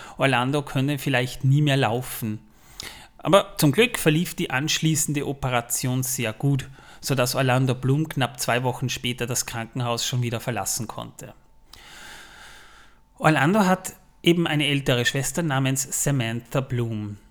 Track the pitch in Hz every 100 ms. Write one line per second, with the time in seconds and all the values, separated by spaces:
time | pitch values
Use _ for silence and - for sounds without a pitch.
0 | - - 135 123 127 147 139 135 139 143
1 | - 127 127 - 131 143 147 135 113 120
2 | 127 - 113 107 - - - - - -
3 | - - - 190 - - 151 135 240 -
4 | 160 156 175 - 165 131 151 - 160 156
5 | - 147 131 143 131 123 - - 127 127
6 | 127 - 113 - 143 135 - - - -
7 | - 135 123 127 131 123 131 131 131 143
8 | 156 - 120 - - 120 127 120 127 -
9 | 120 120 123 123 - 117 113 131 123 117
10 | - 123 120 113 - 107 92 - 110 -
11 | 117 - 110 - _ - - - - -
12 | - - - - - - - - - _
13 | _ - 160 151 139 214 185 185 - -
14 | _ _ 170 175 160 151 139 139 135 123
15 | 120 139 131 - 165 135 131 135 - -
16 | 147 139 113 117 - 143 131 120 117 110
17 | 104 101 -